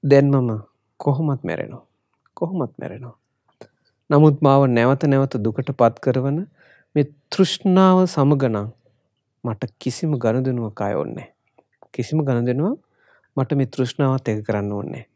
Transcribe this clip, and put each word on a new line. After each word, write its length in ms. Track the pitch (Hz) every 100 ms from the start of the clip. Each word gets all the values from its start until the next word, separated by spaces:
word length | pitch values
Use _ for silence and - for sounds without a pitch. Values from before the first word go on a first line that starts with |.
දැන් 240 | 139 139 139
මම 240 | 139 123 107 104 _ _ _
කොහොමත් 440 | - 139 156 135
මැරෙනවා. 400 | - 82 - 123 _ _ _ _ _ -
කොහොමත් 360 | 175 185 135 -
මැරෙනවා. 420 | - 101 123 - _ _ _ _ - _ _ _ _
නමුත් 320 | 147 151 147
මාව 200 | 143 139 135
නැවත 360 | 120 120 139
නැවත 320 | 147 135 135 123
දුකට 320 | 107 110 131
පත් 240 | 135 117 -
කරවන 400 | - 127 135 147 208 _ _ _ _ 151
මේ 100 | 147 _ _
තෘෂ්ණාව 760 | - 190 - 196 185 190 185 185
සමග 380 | - 139 147 131
නම් 220 | 107 104 - _ _ _ _ _ _
මට 260 | 123 107 107 _
කිසිම 360 | - - 160 143
ගනුදෙනුවක් 680 | 117 120 131 123 113 104
ආයේ 160 | 101 78
ඕනේ 180 | - 57
නෑ. 140 | - _ _ _ _ _ _
කිසිම 300 | - 120 156
ගනුදෙනුවක් 600 | 143 120 123 123 175 - _ _ _ _ _ -
මට 200 | 131 143
මේ 100 | 131
තෘෂ්ණාවත් 600 | - 127 - 139 131 120
එක 160 | 107
කරන්න 280 | 107 107 101
ඕනේ 200 | 101 -
නෑ. 120 | - -